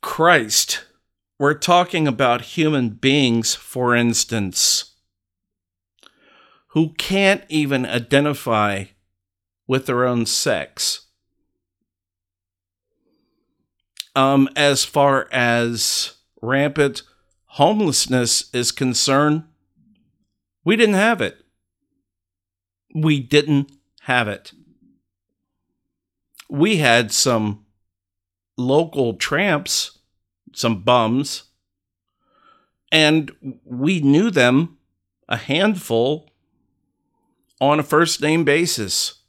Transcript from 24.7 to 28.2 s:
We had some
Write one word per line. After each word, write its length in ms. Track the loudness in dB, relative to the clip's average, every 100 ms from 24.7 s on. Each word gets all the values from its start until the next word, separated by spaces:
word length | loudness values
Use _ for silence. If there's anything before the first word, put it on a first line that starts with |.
| _ _ _ _ _ _ _ _ _ _ _ _ _ _ _ _ _ -12
We 300 | 0 2 4
had 340 | 4 4 2
some 540 | -2 0 0 -2 -6 _ _ _ _ _ _